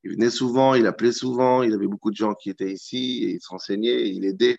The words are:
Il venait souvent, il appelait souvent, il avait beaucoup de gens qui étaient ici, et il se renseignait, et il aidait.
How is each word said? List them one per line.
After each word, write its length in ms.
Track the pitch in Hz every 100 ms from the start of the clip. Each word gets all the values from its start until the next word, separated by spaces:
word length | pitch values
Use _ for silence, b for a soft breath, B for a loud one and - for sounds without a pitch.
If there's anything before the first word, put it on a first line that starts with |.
Il 100 | -
venait 180 | - 117
souvent, 420 | - 127 127 135
il 140 | 127 110
appelait 240 | - 117
souvent, 500 | 117 127 123 127 127
il 140 | 120
avait 100 | 104
beaucoup 240 | 101 101 -
de 60 |
gens 180 | 101 107
qui 160 | 101 101
étaient 220 | 95 95
ici, 520 | 95 - 127 127 127
et 100 | 101
il 60 | 90
se 100 | -
renseignait, 520 | 92 - 101 117 123
et 60 | 113
il 180 | 95
aidait. 320 | 95 95 123